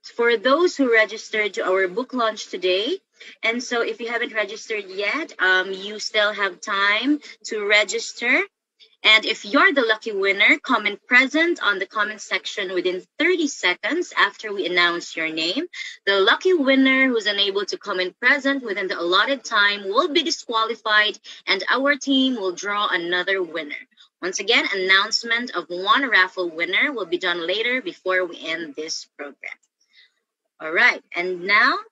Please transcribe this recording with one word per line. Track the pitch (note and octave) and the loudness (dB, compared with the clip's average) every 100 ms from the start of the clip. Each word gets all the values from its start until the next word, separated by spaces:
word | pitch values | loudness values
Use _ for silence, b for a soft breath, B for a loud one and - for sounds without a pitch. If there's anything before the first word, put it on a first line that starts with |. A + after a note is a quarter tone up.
for | - - A#3 A#3 | -18 0 2 4
those | A3+ C#4+ F4+ - | 4 4 4 2
who | C4 | 4
registered | A3+ G#3 G#3+ - A3 G#3 F#3+ | 4 4 -2 -6 -2 -2 -2
to | F3+ | 0
our | F#3 F#3+ | 2 0
book | F#3 B3+ | -2 -6
launch | B3+ A3+ G#3+ - | -2 -2 -2 -10
today. | G3+ F#3 F3+ A3+ F#4+ _ _ B B | -4 0 0 -2 -6 _ _ B B
And | A3 A#3+ | -2 -2
so | B3 A#3+ | -4 -2
if | A3+ A3 | -2 -4
you | A#3 | -6
haven't | A#3 A#3 | -4 -4
registered | A3 G#3 G#3+ - G#3+ G3 | -4 -4 -6 -8 -8 -8
yet, | F#3+ G3+ B3+ D#4+ - | -6 -4 -4 -6 -2
um, | F3+ F#3 F#3 | 2 2 0
you | F#3+ G3+ G#3+ | -6 -10 -10
still | - A3 G#3 | -4 0 0
have | G#3 G3 F3+ | 0 -4 -4
time | - G3+ G3+ G#3 B3+ D4 B B - | -6 0 0 0 0 0 B B -8
to | A3 G3+ | -6 2
register. | G#3 G3+ A3+ - - A#3+ C#4 G4+ _ _ _ b b | 2 2 -2 -6 -6 0 0 0 _ _ _ b b
And | G#3 A3 | 4 4
if | - A3 | 4 -6
you're | G#3 C4+ F#4 | 0 4 4
the | C#4 A3+ | 4 2
lucky | A3 A#3 | 0 -2
winner, | G3+ G3 G3 A3 D4+ | -2 0 4 4 4
comment | - A#3+ G#3 G3+ _ | 2 0 0 -6 _
present | B3 C4 D4+ E4+ E4+ | 2 4 2 2 2
on | G#3+ G3 | 0 0
the | F#3+ | -2
comment | - G#3 G#3+ | -2 -2 -4
section | - F#3+ - - F#3+ | -6 -6 -6 -6 -4
within | F#3 F3 F3+ - _ | -2 -2 -4 -8 _
thirty | D#4 F4+ D4 | 0 2 0
seconds | - - F3+ G#3 D#4 F4 - | 0 -2 -2 -4 -4 -4 0
after | G3 - A3 | 0 -2 -10
we | G3+ F3 | -6 -2
announce | F3+ F3 E3+ D#3+ | 2 2 0 -6
your | - D#3+ | -6 -6
name. | D#3+ D#3+ G#3+ F4 B B B - | -4 -2 -4 -6 B B B 0
The | G4 | 2
lucky | F#4+ C#4 F#4 | 4 4 4
winner | F4+ C4 C4+ C4+ C4 C4 | 2 4 4 4 4 2
who's | A#3 G3+ | 2 0
unable | G3+ G3+ G3 G#3 | 0 0 0 -4
to | F#3+ | -8
comment | - F#3 F#3 - | -6 -4 -4 -2
present | B3 C#4+ C4+ C#4 | 0 2 0 -2
within | A#3+ G3 F#3+ | -4 -4 -4
the | F#3+ | -4
allotted | E3+ F#3 A3+ C#4 | 0 2 2 -2
time | - A3 G3+ G3+ | -2 2 2 0
will | G3 G#3+ D#4+ | 0 0 2
be | C#4+ | 0
disqualified, | D4+ - - A3+ A3 A#3 A3+ G#3+ G#3 G3+ B B - | -2 -6 -4 -2 -2 -2 2 2 2 -2 B B -2
and | F#3+ - | -2 0
our | A#3+ C4+ | 0 2
team | C#4+ C#4 C4+ C4 | 0 2 2 2
will | A#3+ F#3+ | 0 -4
draw | F3 G3 G#3 G#3 | -4 -4 -2 -2
another | F3 E3+ F3+ F3+ G3 | -2 -2 -2 0 -2
winner. | F3 D#3+ D3 C#3 - b b _ | -2 -6 -8 -12 -16 b b _
Once | F3+ F#3+ | -8 -6
again, | G3+ B3 D#4 | 0 0 2
announcement | G3 F#3 F#3+ G#3 A3 A#3 A#3 A#3+ | -2 4 4 4 -2 -2 -2 -2
of | - D#3+ | -6 -6
one | F3 G3 A#3 C4+ | -6 2 2 4
raffle | G#3 F3+ - F3 | 4 2 0 -6
winner | D#3+ E3+ G3 C4+ | -4 0 2 2
will | B3+ F3 | -2 -4
be | F3 | -2
done | F#3 F3 E3 | -2 -2 -2
later | G3+ A#3 B3+ | -2 0 -2
before | F#3 - F#3 F#3 | -4 -8 0 0
we | F3+ C#3 | 0 -6
end | C#3 D#3+ D#3+ | -8 -8 -8
this | C#3+ D#3+ - - _ | -10 -8 -10 -12 _
program. | C#3+ - - - _ _ b b b b b _ _ _ | -14 -14 -16 -18 _ _ b b b b b _ _ _
All | D#3+ | -4
right, | F3+ A#3+ - _ | 2 2 0 _
and | F3 F3+ F3+ | -6 -6 -6
now | F3+ G#3 B3+ F4+ A4+ | 0 2 2 0 -6